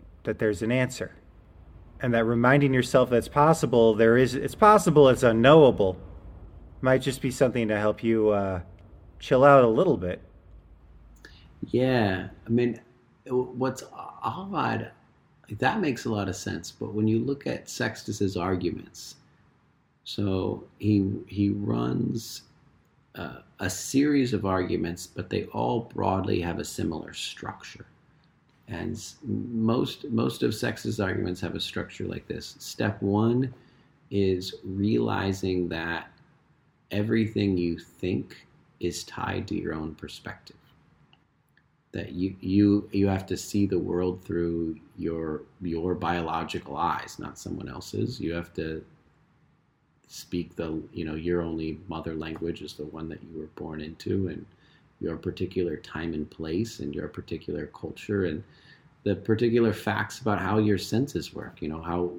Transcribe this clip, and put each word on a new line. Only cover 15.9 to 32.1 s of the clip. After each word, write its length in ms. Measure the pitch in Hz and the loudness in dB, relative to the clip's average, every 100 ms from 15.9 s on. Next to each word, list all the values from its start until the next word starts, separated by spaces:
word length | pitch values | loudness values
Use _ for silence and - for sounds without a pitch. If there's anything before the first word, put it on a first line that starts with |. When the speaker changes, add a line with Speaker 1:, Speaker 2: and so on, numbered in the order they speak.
| 120 123 | -2 -2
Speaker 2:
a 40 | |
lot 200 | 107 95 | -2 -2
of 60 | 92 | -4
sense. 360 | - 90 - | -6 -8 -8
But 220 | - 110 | -10 -6
when 140 | 104 107 | 0 2
you 120 | 113 | 2
look 280 | 123 139 - | 0 -4 -4
at 200 | 123 - | -6 -8
Sextus's 720 | - 117 - - 107 98 92 | -4 -4 -4 -8 -2 -2 0
arguments, 800 | 90 92 85 76 - - - - _ _ _ _ _ _ _ _ | -2 -2 -2 -6 -12 -18 -18 -20 _ _ _ _ _ _ _ _
so 640 | - - 101 95 95 101 - - | -12 -4 -2 0 -2 -4 -10 -4
he, 320 | 104 104 95 104 - | 2 4 2 -2 -6
he 240 | 101 101 | 0 0
runs, 920 | 101 104 117 120 127 131 127 - - - _ _ _ _ _ _ - | 0 -2 -2 0 -2 -2 -4 -8 -14 -18 _ _ _ _ _ _ -12
uh, 240 | 78 62 - - | -12 -14 -18 -8
a 100 | 101 | -6
series 640 | - - 135 147 143 127 | -6 -2 2 2 2 2
of 120 | 104 95 | 0 0
arguments, 640 | 92 90 92 85 87 - | 0 0 -2 -2 -6 -10
but 240 | - 98 | -10 -4
they 140 | 98 - | -4 -4
all 440 | 110 120 123 - - | -4 -2 -2 -4 -4
broadly 440 | 95 95 95 98 | 0 0 0 -2
have 200 | 85 82 | -2 -4
a 40 | |
similar 480 | 87 - 92 80 82 | -6 -6 -4 -4 -8
structure. 720 | - - - - - - - - _ _ _ _ _ _ _ - | -12 -12 -10 -10 -12 -14 -20 -20 _ _ _ _ _ _ _ -14
And 260 | 85 90 | -8 -8
s-, 220 | 92 - - | -8 -12 -14
most, 840 | 131 104 104 117 110 123 117 - - | -6 -6 -4 0 2 2 0 -6 -4
most 340 | 113 127 123 | 0 0 0
of 100 | 127 | -2
Sextus's 460 | 110 117 107 113 107 | 0 -4 -4 -4 -2
arguments 420 | 95 92 95 90 | -2 -2 -4 -4
have 140 | 90 - | -6 -6
a 40 | |
structure 460 | - - 87 - | -6 -6 -8 -8
like 220 | 95 | -8